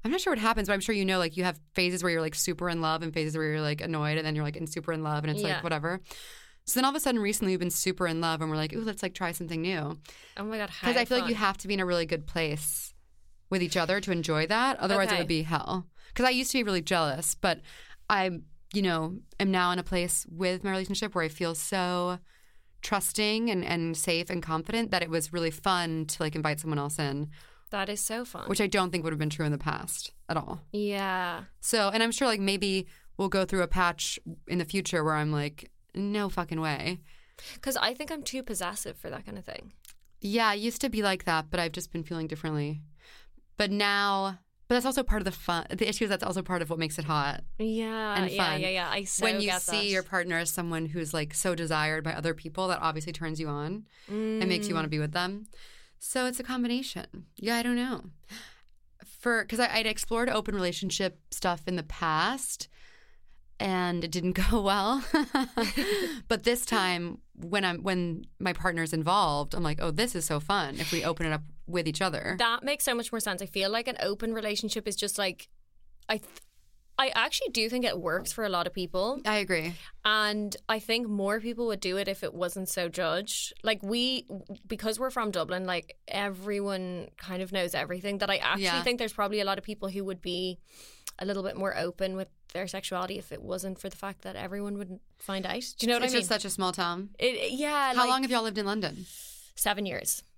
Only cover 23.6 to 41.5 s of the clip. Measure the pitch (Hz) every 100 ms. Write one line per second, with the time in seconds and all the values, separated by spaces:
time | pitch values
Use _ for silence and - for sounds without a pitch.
23.6 | 175 170 165 156 - 165 175 175 160 160
24.6 | 160 226 226 190 165 165 156 175 165 156
25.6 | 196 180 170 160 151 - 156 156 151 151
26.6 | 160 147 143 147 147 139 151 151 - -
27.6 | - 202 196 208 - 220 247 175 - 196
28.6 | 202 202 180 180 160 151 151 151 151 147
29.6 | 151 - - - - - - 160 - -
30.6 | - 208 208 202 196 185 180 170 185 -
31.6 | - 226 196 220 226 226 262 214 196 196
32.6 | 196 190 185 - - - 196 196 185 185
33.6 | 175 180 175 170 - - - 160 - 175
34.6 | 160 196 185 175 156 156 151 151 147 151
35.6 | - - _ - 202 208 196 185 170 160
36.6 | 160 139 151 180 - - - - - -
37.6 | - 262 214 247 302 320 302 262 254 202
38.6 | 180 202 - - - - 208 208 - -
39.6 | - - - - - - 202 226 220 208
40.6 | 226 233 269 214 208 185 - 160 151